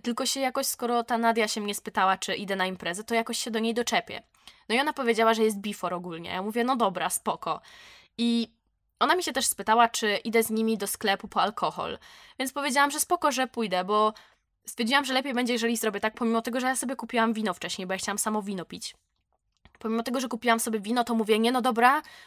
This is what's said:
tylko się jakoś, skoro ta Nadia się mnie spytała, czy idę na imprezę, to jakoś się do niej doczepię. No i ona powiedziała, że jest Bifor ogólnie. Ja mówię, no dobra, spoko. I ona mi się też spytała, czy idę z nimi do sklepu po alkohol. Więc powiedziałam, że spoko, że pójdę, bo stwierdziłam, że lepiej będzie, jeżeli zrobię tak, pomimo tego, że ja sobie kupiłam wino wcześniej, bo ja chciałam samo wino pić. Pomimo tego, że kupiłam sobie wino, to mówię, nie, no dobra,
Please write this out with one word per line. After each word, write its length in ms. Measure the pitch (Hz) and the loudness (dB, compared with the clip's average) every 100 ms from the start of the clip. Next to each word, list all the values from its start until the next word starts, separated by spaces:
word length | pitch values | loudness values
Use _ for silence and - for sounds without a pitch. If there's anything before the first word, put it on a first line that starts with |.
tylko 240 | 240 233 262 | -6 -2 -2
się 140 | 269 | 0
jakoś, 260 | 269 254 269 | -2 0 -4
skoro 380 | - 240 240 | -2 0 0
ta 140 | 233 233 | 0 2
Nadia 300 | 233 226 214 | 2 2 0
się 120 | - | -2
mnie 140 | 208 | -4
spytała, 440 | 202 - 208 190 190 | -6 -4 2 4 2
czy 160 | - | -2
idę 220 | 190 202 196 | -4 -2 -2
na 100 | 185 | -2
imprezę, 380 | 185 170 180 | -2 -6 -6
to 100 | 214 | 0
jakoś 240 | 233 226 226 | 0 0 -4
się 120 | - | -4
do 80 | 220 | -2
niej 160 | 226 | 0
doczepię. 480 | 233 233 196 - - - _ - - - | 0 0 -2 -2 -10 -14 _ -20 -20 -2
No 60 | |
i 60 | 226 | 0
ona 120 | 294 | 0
powiedziała, 420 | 294 240 220 226 | 0 0 4 4
że 80 | 226 | 4
jest 160 | 220 202 | 2 0
Bifor 360 | 202 202 175 | -6 -6 -4
ogólnie. 360 | 180 180 165 175 | -4 -6 -10 -8
Ja 120 | 180 | -6
mówię, 220 | 202 220 | -4 -2
no 120 | 240 262 | 0 2
dobra, 340 | 214 180 170 | 2 2 -2
spoko. 500 | - - 170 - 160 - - - - _ - | -2 -2 -4 -4 -6 -8 -20 -20 -20 _ -2
I 340 | 233 233 226 _ _ _ _ _ | 0 0 -2 _ _ _ _ _
ona 180 | 254 349 | 2 2
mi 60 | |
się 100 | 339 | 0
też 140 | 262 240 | -2 -2
spytała, 420 | - 202 220 233 | -2 2 6 6
czy 280 | - 214 202 | 4 0 0
idę 260 | - 226 | 2 2
z 80 | 220 | 2
nimi 280 | 220 226 220 | 0 0 0
do 80 | 196 | -2
sklepu 420 | - 208 196 208 | -2 0 -2 -2
po 140 | 208 | 0
alkohol. 560 | 185 208 165 160 165 - - - - - | 0 0 -4 -4 -6 -8 -14 -20 -20 -8
Więc 140 | 262 | -6
powiedziałam, 380 | 285 285 269 285 | -4 0 2 2
że 100 | 294 | 2
spoko, 320 | - 349 302 | -2 0 2
że 140 | 247 262 | 0 -2
pójdę, 380 | - 220 180 | -2 -2 0
bo 280 | 185 214 214 214 - _ _ _ - | 2 2 2 0 -12 _ _ _ -14
stwierdziłam, 380 | - 226 277 | -4 2 2
że 100 | 262 | 4
lepiej 200 | 262 277 | 0 0
będzie, 180 | 240 247 | -2 0
jeżeli 240 | 240 233 233 | 0 0 0
zrobię 240 | 220 202 | -2 -2
tak, 140 | 220 | -4
pomimo 280 | - 233 226 | -2 0 0
tego, 180 | 226 240 | -2 -2
że 60 | 254 | -2
ja 100 | 262 | -2
sobie 200 | 254 269 | -4 -6
kupiłam 360 | 226 240 226 | -4 0 0
wino 220 | 220 214 | 0 -2
wcześniej, 320 | 175 - - 185 | -4 -6 -8 -6
bo 80 | |
ja 40 | 190 | -6
chciałam 200 | - 202 | -4 -4
samo 240 | 220 214 | -2 -2
wino 220 | 202 196 | -4 -8
pić. 300 | 165 180 - - _ _ _ _ _ _ _ _ | -8 -12 -14 -16 _ _ _ _ _ _ _ _
Pomimo 220 | 220 226 | -4 -2
tego, 180 | 233 254 | -2 -4
że 80 | 254 | -4
kupiłam 320 | 233 240 226 | -2 0 2
sobie 200 | 233 220 | 0 -4
wino, 240 | 196 247 | -2 0
to 100 | 240 | 0
mówię, 240 | 233 214 214 | 0 2 4
nie, 140 | 226 | 4
no 100 | 254 | 2
dobra, 400 | 240 226 247 294 - - | 2 4 4 4 -2 -16